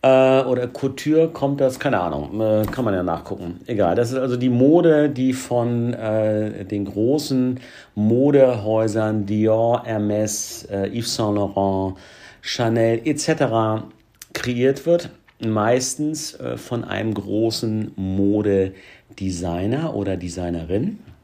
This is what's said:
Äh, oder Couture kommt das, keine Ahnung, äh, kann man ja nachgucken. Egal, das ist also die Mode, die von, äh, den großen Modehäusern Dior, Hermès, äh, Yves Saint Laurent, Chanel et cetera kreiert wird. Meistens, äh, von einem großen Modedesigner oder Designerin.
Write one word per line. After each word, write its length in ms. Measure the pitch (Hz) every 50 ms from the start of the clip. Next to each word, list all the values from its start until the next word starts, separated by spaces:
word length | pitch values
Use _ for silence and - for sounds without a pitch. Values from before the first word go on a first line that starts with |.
| -
Äh, 380 | 135 131 131 131 131 131 131
oder 260 | 131 127 127 127 123 120
Couture 600 | - - - 135 131 - - 151 156 160 165 160
kommt 320 | 165 - - 139 143 139
das, 180 | 139 131 131 -
keine 200 | - 143 123 98
Ahnung, 420 | 87 85 76 69 73 71 90 107
äh, 240 | 110 110 107 107 107
kann 180 | 101 - - 123
man 120 | 110 98
ja 80 | 92 90
nachgucken. 560 | 90 82 82 - - 98 98 95 85 90 - - -
Egal, 260 | 123 101 101 85 85
das 180 | - 120 117
ist 60 | 127 131
also 180 | 127 131 123
die 140 | 123 123 127
Mode, 640 | 123 120 127 139 160 175 170 170 156 151 147 147
die 200 | - 123 131 131
von, 640 | 127 - - - 127 123 117 120 120 120 117 120 123
äh, 720 | - 110 110 107 110 107 107 107 107 107 107 - - 101
den 200 | - 110 101 101
großen 760 | 98 101 101 110 120 139 151 143 - 135 127 127 127 127 123 - - - - - - _
Modehäusern 1300 | 107 107 110 113 123 135 143 143 139 135 127 123 110 104 107 110 110 110 110 104 110 110 107 107 107 101 95
Dior, 580 | 104 107 107 110 110 110 113 117 120 117 -
Hermès, 840 | 117 113 107 104 104 104 107 107 107 - - - - - - - -
äh, 180 | 101 98 98 101
Yves 240 | 98 117 113 - -
Saint 220 | - 113 104 104
Laurent, 640 | 104 101 95 98 98 98 98 95 95 95 95 92 - - - - - - - - _
Chanel 600 | - - - - 123 113 113 117 113 113 113 117 -
et 140 | 160 143 -
cetera 640 | - - 160 156 143 120 110 113 110 110 107 110 - - - _ _ _ _ _ - _ -
kreiert 540 | - - 123 123 120 123 131 135 135 - 165
wird. 240 | 170 175 170 - - _ _ _ _ _
Meistens, 920 | - 113 110 107 104 113 123 131 127 - - - 151 151 156 151 - - -
äh, 240 | - - 123 120 113
von 260 | - - 127 117 117
einem 300 | - 98 101 107 110 107
großen 800 | 101 98 98 101 107 113 113 110 - - 113 107 107 107 104 -
Modedesigner 2000 | - 95 95 95 95 98 101 104 104 104 104 98 98 95 95 95 - - - - - _ _ - - 95 95 90 85 90 90 85 87 92 107 120 147 160 160 -
oder 240 | 104 98 95 95 87
Designerin. 800 | 87 90 85 90 87 87 87 85 82 82 90 104 139 196 - - - - - _